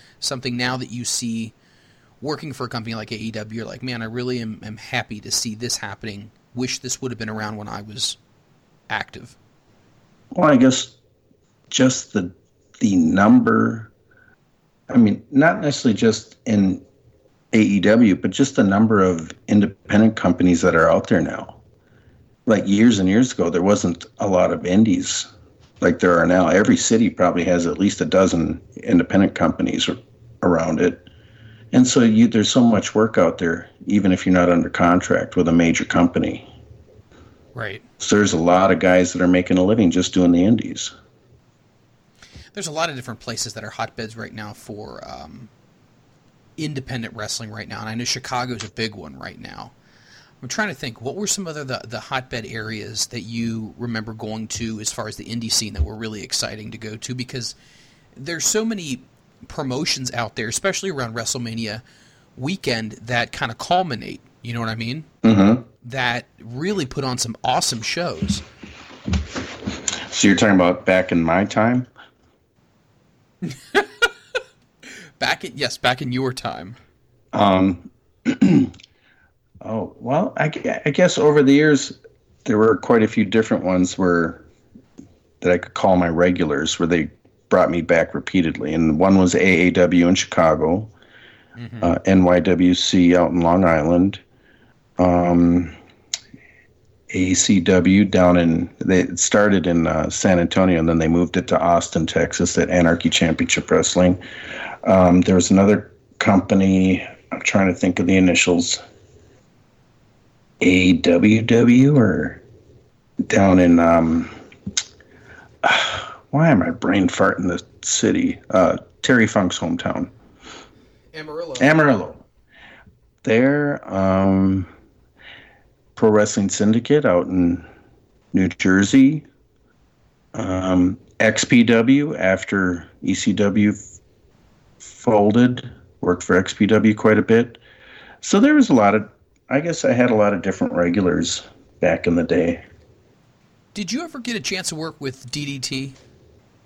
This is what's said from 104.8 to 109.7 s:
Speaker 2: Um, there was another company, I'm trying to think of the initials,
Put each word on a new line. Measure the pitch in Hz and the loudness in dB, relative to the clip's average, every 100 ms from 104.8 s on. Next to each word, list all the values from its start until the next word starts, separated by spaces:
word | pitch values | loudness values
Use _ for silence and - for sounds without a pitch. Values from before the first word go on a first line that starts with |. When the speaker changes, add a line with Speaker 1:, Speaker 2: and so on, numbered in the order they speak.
Speaker 2:
Um, | - 95 90 90 | 2 4 6 6
there | 87 | 4
was | 92 - | 2 4
another | 98 101 104 - _ _ - | 4 6 2 -2 _ _ -4
company, | - 95 - 98 95 95 92 92 - - _ | 2 2 2 2 4 4 2 0 -4 -18 _
I'm | - | -8
trying | - 101 95 | -2 2 2
to | |
think | 90 95 90 | 0 -2 0
of | 90 | 2
the | 95 | 4
initials, | 92 82 - 87 85 - - _ _ _ _ _ _ _ _ | 4 4 2 0 0 -6 -10 _ _ _ _ _ _ _ _